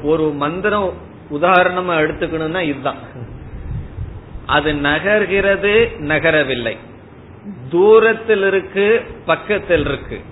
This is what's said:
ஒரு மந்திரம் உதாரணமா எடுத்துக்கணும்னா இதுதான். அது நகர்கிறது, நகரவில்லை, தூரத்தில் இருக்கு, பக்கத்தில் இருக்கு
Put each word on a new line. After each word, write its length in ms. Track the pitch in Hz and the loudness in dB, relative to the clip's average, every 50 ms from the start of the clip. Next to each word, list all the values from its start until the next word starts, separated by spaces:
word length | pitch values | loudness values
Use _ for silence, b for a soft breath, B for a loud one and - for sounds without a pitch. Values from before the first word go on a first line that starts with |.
| - | 2
ஒரு 220 | 147 156 160 156 156 147 | 0 0 2 2 0 0
மந்திரம் 540 | 143 147 147 165 185 185 208 202 214 202 180 170 - - - - - - - | -2 -2 -2 -4 -2 -2 0 0 0 -2 -2 -4 -6 -14 -18 -20 -20 -14 -8
உதாரணமா 600 | 151 147 156 175 185 180 185 180 180 180 180 175 175 | -4 0 2 4 6 6 4 4 0 -2 -2 0 0
எடுத்துக்கணும்னா 640 | 160 156 156 160 - 175 160 156 160 160 156 160 185 | 0 0 0 0 -2 -4 -4 -4 -4 -4 -4 -4 -4
இதுதான். 380 | 180 151 143 131 127 143 131 - - - - 127 120 - - - - - - - - - - - - - - - - - - - - - - - - - | -4 -4 -4 -4 -4 -6 -6 -6 -12 -16 -14 -14 -14 -14 -14 -16 -16 -14 -14 -12 -10 -8 -8 -8 -10 -10 -10 -12 -12 -10 -12 -16 -16 -14 -16 -14 -4 0
அது 220 | 131 147 143 156 151 147 | 0 2 2 2 -2 0
நகர்கிறது, 960 | 143 143 147 156 160 196 208 214 208 175 185 196 196 196 196 190 196 202 208 226 233 226 - - 151 | 0 0 0 0 0 2 2 2 2 2 0 0 2 2 2 2 2 2 4 4 2 2 -2 -8 -4
நகரவில்லை, 720 | 147 156 151 135 165 156 156 147 127 131 123 117 113 107 - - - - - - - - - - - - - - - 196 - - - | -2 -2 2 2 2 2 2 2 0 -2 -4 -4 -6 -6 -8 -12 -20 -20 -20 -20 -20 -20 -20 -20 -20 -20 -18 -16 -16 -14 -14 -12 -4
தூரத்தில் 800 | - 170 190 214 220 226 226 226 220 220 220 - 220 202 190 | 2 4 8 8 8 8 8 6 2 0 0 0 0 2 2
இருக்கு, 400 | 196 190 196 - - - 190 202 202 226 233 - - - - - | 2 0 0 -2 -2 -2 0 2 2 2 2 0 -4 -14 -14 -2
பக்கத்தில் 640 | - 165 165 - - 208 196 - - 175 160 143 | -2 -2 -2 0 -2 -2 -2 0 2 2 2 2
இருக்கு 320 | 143 139 131 - - 120 98 92 - | 0 -4 -6 -6 -10 -12 -12 -12 -14